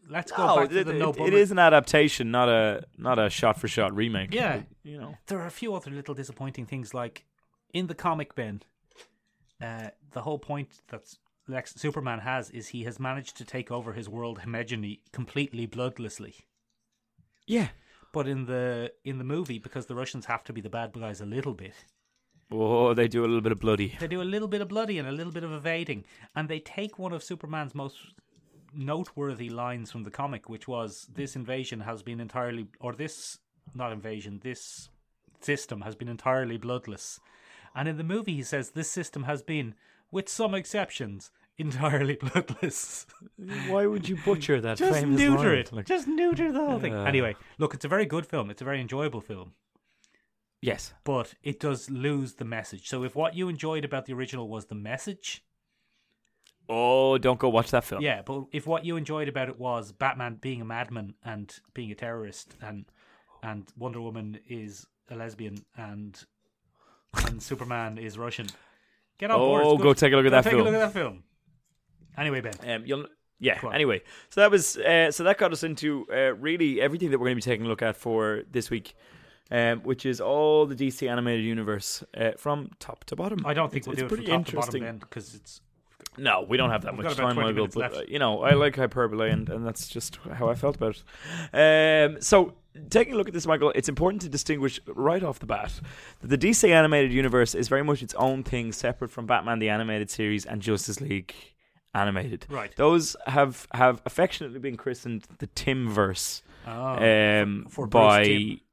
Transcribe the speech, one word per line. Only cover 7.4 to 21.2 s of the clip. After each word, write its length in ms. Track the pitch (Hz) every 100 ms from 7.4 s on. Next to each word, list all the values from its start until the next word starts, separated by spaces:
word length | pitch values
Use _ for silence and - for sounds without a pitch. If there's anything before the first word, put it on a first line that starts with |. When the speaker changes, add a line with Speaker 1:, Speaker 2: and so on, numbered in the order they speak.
| _ _ _
Speaker 1:
in 140 | 175 180
the 80 | 156
comic, 380 | 180 156 147
Ben, 280 | - 113 101 _ _ _ _ - _ _ _ _ _
uh, 280 | 117 113 107 _ 143
the 100 | 123
whole 180 | 113 147
point 400 | - 143 139 _ _
that 120 | 110 _ - _ _ -
Lex, 240 | 127 - -
Superman 440 | 151 151 131 113
has 300 | 127 131 117
is 180 | 120 107
he 140 | 120
has 140 | 113 117
managed 360 | 131 135 127 -
to 60 | 120
take 260 | 127 113
over 200 | 120 113
his 140 | 107 107
world 320 | 113 120 101
hegemony 600 | 95 117 113 117 104 104 _
completely 540 | - 120 143 139 117 110
bloodlessly. 800 | 113 123 - 110 - 107 - _ _ _ _ _ _ _ _ _ _ -
Speaker 2:
Yeah. 240 | 233 175 - _ _ _
Speaker 1:
But 140 | 156 135
in 180 | 135 123
the, 480 | 127 127 120 120 _
in 140 | 139 131
the 60 | 127
movie, 340 | 156 156 113
because 280 | - 135 -
the 80 | 123
Russians 320 | 131 127 107
have 160 | 117 -
to 80 |
be 80 | 110
the 80 | 101
bad 240 | 117 113
guys 260 | 113 113
a 60 | 95